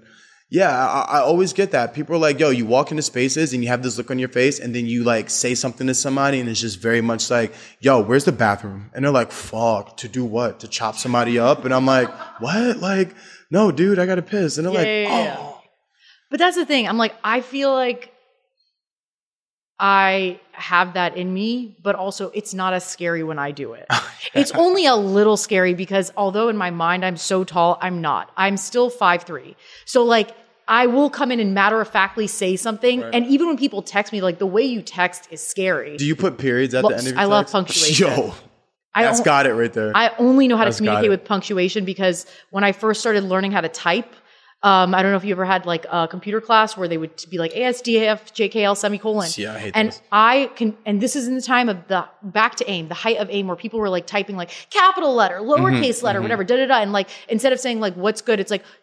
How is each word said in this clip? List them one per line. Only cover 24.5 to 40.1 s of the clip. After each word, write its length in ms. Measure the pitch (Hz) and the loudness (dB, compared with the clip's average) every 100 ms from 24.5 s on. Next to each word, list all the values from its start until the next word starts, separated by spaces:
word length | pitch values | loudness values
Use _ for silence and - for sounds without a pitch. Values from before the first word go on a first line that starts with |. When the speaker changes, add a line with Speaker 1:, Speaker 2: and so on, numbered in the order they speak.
Speaker 2:
only 360 | 320 349 381 294 | 2 2 4 4
a 80 | 226 | 2
little 420 | 196 202 214 208 | 2 4 4 2
scary 380 | - 190 185 180 | 2 2 2 0
because 360 | 190 196 180 - | -2 -2 -2 -2
although 320 | 196 208 233 | -2 0 -2
in 80 | 214 | -2
my 140 | 180 | -4
mind 340 | 170 165 180 185 | -2 -2 0 -2
I'm 100 | 170 | -4
so 280 | - 190 | -2 -2
tall, 340 | 185 175 175 165 | 0 2 2 2
I'm 220 | 180 175 | -2 -4
not. 300 | 156 104 - - | -2 -2 -4 -2
I'm 220 | 196 196 | -2 -2
still 320 | - 247 247 | -2 0 0
five 320 | 247 190 175 | 2 2 2
three. 340 | 180 143 135 - - - - | -2 -14 -14 -20 -20 -20 -2
So, 180 | 247 | 2
like, 280 | 233 226 214 - _ _ - | 4 4 2 -6 _ _ 0
I 200 | 226 247 | 2 4
will 240 | 254 285 | 4 2
come 200 | - 254 | 0 -2
in 80 | 240 | 0
and 140 | 202 | 0
matter-of-factly 720 | 196 202 220 208 208 196 226 202 | 2 2 2 0 0 0 -2 -4
say 300 | - 185 185 | -2 -2 -2
something. 460 | 226 214 247 247 | -4 0 0 0
Speaker 1:
Right. 120 | 233 | 0
Speaker 2:
And 140 | 240 240 | 0 2
even 200 | 277 339 | 2 2
when 80 | 254 | 0
people 280 | 277 202 | -2 -4
text 280 | - 202 202 | -4 -4 -2
me, 100 | 208 | -2
like, 180 | 185 170 | -2 -2
the 80 | 196 | 0
way 160 | 208 | 0
you 180 | 262 226 | 0 -4
text 460 | - 180 180 - - | -6 -2 -2 -2 -16
is 160 | 160 - | -14 -10
scary. 500 | - 185 151 135 147 | -4 -2 -2 -4 -4
Speaker 1:
Do 80 | 143 | -4
you 100 | 156 | 0
put 240 | 185 123 | -2 -2
periods 340 | 135 120 131 | 0 0 2
at 100 | 127 | 2
Speaker 2:
Well, 60 | 123 | 2
Speaker 1:
the 80 | 107 | 0
end 100 | 131 | -2
of 60 | |
your 80 | 135 | 0
Speaker 2:
I 40 | 202 | 2
love 180 | 208 202 | 2 2
Speaker 1:
text? 80 | |
Speaker 2:
punctuation. 540 | 202 180 - 151 160 170 | -2 -2 0 2 2 2
Speaker 1:
Yo, 260 | 127 - - - _ _ _ _ 214 | 2 -2 -8 -20 _ _ _ _ 0
Speaker 2:
I 80 | |
Speaker 1:
that's 160 | 233 233 | 2 4
Speaker 2:
on-, 60 | 170 | 4
Speaker 1:
got 200 | 139 135 | 4 4
it 80 | |
right 180 | 113 117 | 2 0
there. 200 | 117 107 202 | -2 0 2
Speaker 2:
I 140 | 233 | 2